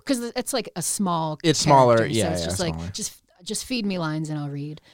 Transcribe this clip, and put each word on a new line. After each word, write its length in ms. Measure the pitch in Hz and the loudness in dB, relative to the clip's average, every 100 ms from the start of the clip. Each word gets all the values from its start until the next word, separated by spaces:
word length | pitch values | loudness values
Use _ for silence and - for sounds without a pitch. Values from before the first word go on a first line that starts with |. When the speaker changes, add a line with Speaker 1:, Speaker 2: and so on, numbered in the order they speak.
Speaker 1:
'cause 160 | - 254 233 254 | -4 -4 -4 -6
it's, 160 | - | -4
like, 180 | 262 214 - | -4 -6 -6
a 60 | |
small 560 | - - 190 170 160 156 | -6 -2 0 0 -2 0
Speaker 2:
It's 160 | 170 147 | 2 2
smaller. 400 | 151 139 127 117 | 6 8 8 6
Speaker 1:
character, 160 | 110 | 4
so 40 | 110 | 2
Speaker 2:
Yeah, 100 | 92 | 0
Speaker 1:
it's 80 | 90 | 0
Speaker 2:
yeah, 60 | 82 | -2
Speaker 1:
just, 140 | 92 | -2
like, 140 | 82 | -4
Speaker 2:
smaller. 160 | 80 87 | -4 -8
Speaker 1:
just, 200 | 143 - - _ _ | -8 -10 -12 _ _
just 200 | 180 208 | -10 -10
feed 200 | - 247 202 | -6 -4 -2
me 120 | 185 | -2
lines 320 | 160 156 156 | -2 -4 -4
and 80 | 151 | -6
I'll 100 | 143 | -6
read. 320 | 143 147 151 _ | -8 -10 -12 _